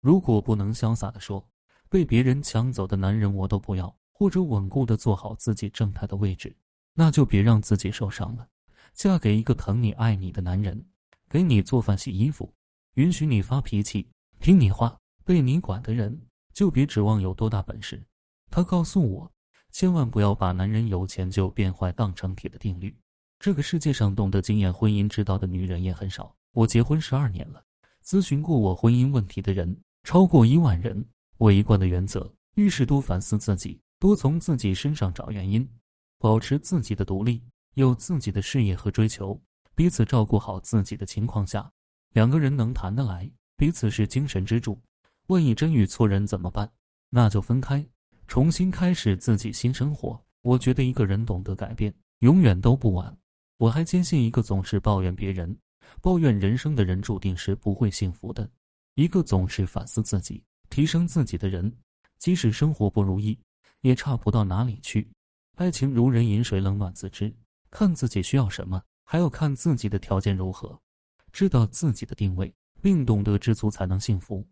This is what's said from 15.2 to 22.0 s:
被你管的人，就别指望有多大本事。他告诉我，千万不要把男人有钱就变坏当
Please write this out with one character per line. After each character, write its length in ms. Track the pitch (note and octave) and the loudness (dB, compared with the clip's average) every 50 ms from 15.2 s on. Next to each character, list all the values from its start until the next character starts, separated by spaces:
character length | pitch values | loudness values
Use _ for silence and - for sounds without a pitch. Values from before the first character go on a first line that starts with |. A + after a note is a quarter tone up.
| _ | _
被 160 | - F3+ F3 | 0 2 2
你 200 | C#3 B2 C3+ F3 | 4 2 0 0
管 200 | F3+ - F#2+ G2+ B2 | -2 -4 -8 -8 -4
的 100 | - A2 | -4 -4
人， 260 | A#2+ G#2+ G2+ B2 D#3+ - _ _ _ _ _ | -2 -2 -4 -6 -10 -16 _ _ _ _ _
就 200 | _ - G3+ F#3 | _ 0 0 2
别 120 | C#3+ B2+ C#3 | 2 2 0
指 160 | C#3+ - A2 | 0 0 0
望 220 | G2+ G#2 A2 G#2 | 2 2 2 2
有 100 | F#2 F#2 | 0 -2
多 160 | F#2+ - A2+ | -2 -2 -2
大 140 | A2 G#2 G2 | -2 -2 -2
本 180 | F#2 - - A2 | -4 -6 -10 -12
事。 240 | G2+ - A#2 A2+ - _ _ _ _ _ _ _ _ _ | -12 -14 -14 -14 -16 _ _ _ _ _ _ _ _ _
他 140 | - E3 F3+ | -2 -2 0
告 200 | F3 F3+ F3 E3 | 0 0 -2 -2
诉 240 | - - G3 E3 | 0 0 0 0
我， 240 | A2+ F#2 - - - _ _ _ _ _ _ _ _ | 0 -2 -6 -10 -16 _ _ _ _ _ _ _ _
千 220 | - - - F#3 F3+ | -4 0 0 2 2
万 160 | E3 C3+ A2+ | 2 0 0
不 100 | A#2+ G#2+ | 0 2
要 140 | G#2 G2+ G2+ | 2 2 2
把 180 | - F#2+ F2+ | 0 0 -2
男 160 | F2+ F#2 F#2 | 0 -2 -2
人 200 | G2 G#2+ A2 A#2 | 0 0 0 0
有 180 | A2+ G2 F2+ F#2+ | 0 -2 -2 -4
钱 240 | F#2+ - - F#2 F2+ | -6 -6 -6 -6 -4
就 180 | F#2+ G2+ F#2+ F2+ | 0 0 -2 0
变 220 | - - G2+ F#2+ | 0 -2 -2 -2
坏 200 | F2+ - F#2+ F2+ | -2 -2 -4 -6
当 240 | F2 - | -2 -2